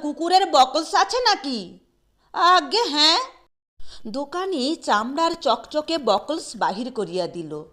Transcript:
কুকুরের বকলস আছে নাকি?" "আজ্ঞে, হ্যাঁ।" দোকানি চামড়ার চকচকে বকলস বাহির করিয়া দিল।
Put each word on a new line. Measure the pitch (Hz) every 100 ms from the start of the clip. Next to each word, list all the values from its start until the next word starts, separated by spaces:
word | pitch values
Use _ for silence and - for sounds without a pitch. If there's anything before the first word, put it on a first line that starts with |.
কুকুরের | 294 294 339 370 381
বকলস | 294 254 277 311 370
আছে | 392 480
নাকি?" | 494 392 277 233 175 - _ _ _ _ _
"আজ্ঞে, | - 349 359 285 403
হ্যাঁ।" | 480 294 302 349 523 - _ _ _ - - - 226
দোকানি | 240 285 359 381 330 262 320
চামড়ার | - 208 233 285 330
চকচকে | 339 269 240 - 302 302 330
বকলস | 226 190 - 330 - 214
বাহির | 170 190 247
করিয়া | 233 180 180 165
দিল। | 175 156 151 156